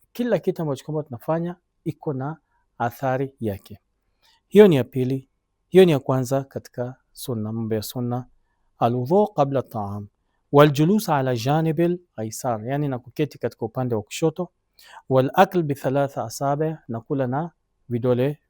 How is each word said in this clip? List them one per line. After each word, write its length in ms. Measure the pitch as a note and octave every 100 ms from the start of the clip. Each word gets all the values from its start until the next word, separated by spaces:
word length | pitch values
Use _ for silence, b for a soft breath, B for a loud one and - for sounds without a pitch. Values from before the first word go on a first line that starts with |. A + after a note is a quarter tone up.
| _
kila 260 | - A#3+ F3+
kitu 220 | F#3+ F3
ambacho 240 | D#3 C3 -
kwamba 180 | D3+
tunafanya 520 | D3 - - E3 F3 F3+ _ _
iko 300 | E3 - E3
na 240 | C3 C#3 D#3+ _ _ _ -
athari 560 | A#2+ - C3 C3 C3+ -
yake. 400 | A2 F#2+ - G2 _ _ _ _ b b _
Hiyo 200 | G3 G#3
ni 80 | C#3
ya 80 |
pili, 460 | A#2+ C3 B2+ C3+ - _ _ _ _
hiyo 160 | F3+ F#3
ni 60 |
ya 80 | C#3
kwanza 440 | - C3 B2+ C3+
katika 520 | C3+ B2+ - - B2 B2+ _
sunna, 380 | - - A2+ G#2+
mambo 240 | A2+ A2 A2
ya 60 |
sunna, 440 | G#2+ B2+ A#2+ B2 B2 _ _ _ _ -
alwudhu 480 | A#2+ B2 B2 F#3+ G#3
qabla 340 | - C#3 C3+
taam, 460 | - A2+ G2+ G#2 G#2 _ _ _ _
waljulus 580 | C#3+ D3+ C3+ D#3 G#3 -
ala 260 | C#3+ C3 A#2+
janibil 640 | B2 D#3 D#3+ D#3 E3+ F3+ - -
aisar, 500 | A2 - C3 A2 A2+
yani 200 | C#3+ C#3+
na 120 | B2
kuketi 380 | A#2+ - D3+ -
katika 280 | A#2+ - A2
upande 300 | C3 B2+ A2
wa 60 |
kushoto, 480 | - - D#3+ D#3 F3 _ _ B B B -
walakl 540 | C3 C3 - F#3+ F3+
bithalatha 600 | D3+ C3+ C#3+ C#3 C3+ C3
asabi, 520 | A2+ - C#3 C#3+ D#3 D#3 -
na 140 | A2+
kula 260 | - C#3 B2
na 240 | C#3 E3+ - _ _ -
vidole 500 | A#2+ B2+ B2 C#3 D3 _